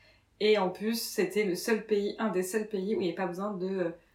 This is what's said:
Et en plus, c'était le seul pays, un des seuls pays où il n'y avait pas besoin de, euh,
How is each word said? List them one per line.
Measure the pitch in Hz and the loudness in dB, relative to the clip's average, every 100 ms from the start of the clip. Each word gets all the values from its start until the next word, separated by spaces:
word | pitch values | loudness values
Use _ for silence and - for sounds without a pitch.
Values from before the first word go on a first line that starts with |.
| - _ _ - | -20 _ _ 0
Et | 214 208 | 4 4
en | 185 | 4
plus, | 185 214 226 | 0 -2 -2
c'était | - - 185 208 | -2 0 0 2
le | 196 | 0
seul | 180 - 214 - | 0 0 0 2
pays, | 208 202 - | 0 0 -2
un | 220 | -2
des | 185 | 0
seuls | 185 220 208 | 0 -2 -2
pays | 196 190 214 | -4 -2 0
où | |
il | |
n'y | 180 | 0
avait | 180 | 0
pas | 180 | -4
besoin | 175 208 | -2 -4
de, | 185 185 | -4 -2
euh, | 190 170 165 _ | -2 -2 -4 _